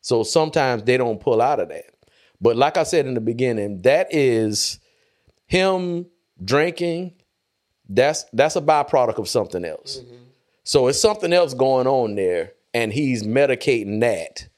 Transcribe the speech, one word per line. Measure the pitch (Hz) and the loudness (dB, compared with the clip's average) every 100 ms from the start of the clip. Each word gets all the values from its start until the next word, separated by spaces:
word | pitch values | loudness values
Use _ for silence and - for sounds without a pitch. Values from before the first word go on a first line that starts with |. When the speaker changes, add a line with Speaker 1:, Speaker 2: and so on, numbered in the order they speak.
Speaker 1:
So | - 120 | 0 0
sometimes | 110 165 156 156 135 120 | 2 2 2 0 0 0
they | 107 127 | 0 0
don't | 120 107 | 0 -2
pull | - 113 | 0 2
out | 123 139 | 2 0
of | 87 | -4
that. | 76 - _ _ _ _ _ | -8 -16 _ _ _ _ _
But | 120 117 | 0 4
like | 139 165 | 2 2
I | |
said | 156 175 131 | 0 0 0
in | |
the | 123 | -2
beginning, | 113 120 127 113 104 98 | -4 -2 -2 -2 -4 0
that | 104 147 185 | 2 2 2
is | 160 135 117 110 104 - - _ _ _ _ _ _ _ | 2 2 2 0 -2 -4 -6 _ _ _ _ _ _ _
him | 180 190 185 180 170 180 _ _ _ | 0 2 0 -2 -4 -8 _ _ _
drinking. | 90 135 165 170 170 170 180 _ _ _ _ _ _ _ _ | 0 2 2 -2 -4 -4 -8 _ _ _ _ _ _ _ _
That's, | 98 135 151 - | 2 2 0 -8
that's | 113 147 175 | 0 0 2
a | |
byproduct | 147 156 143 143 120 110 | 2 2 2 2 2 -2
of | 101 | -2
something | 120 98 90 | -2 -2 -6
else. | 87 78 - 135 | -8 -10 -14 -16
Speaker 2:
Mm-hmm. | 123 123 123 _ _ _ | -16 -20 _ _ _ _
Speaker 1:
So | - 147 127 | 0 2 2
it's | 139 | 2
something | 220 208 180 | 0 0 0
else | 175 170 | 2 0
going | 127 135 131 127 | 0 0 2 0
on | 135 113 101 | 0 -2 -2
there, | 92 87 82 _ _ | -2 -2 -4 _ _
and | 120 113 | -4 -2
he's | 110 143 120 | -2 -2 -2
medicating | 107 123 143 123 - 120 101 107 | -2 0 2 0 0 -2 -2 0
that | 117 98 80 - - | 0 0 -6 -14 -20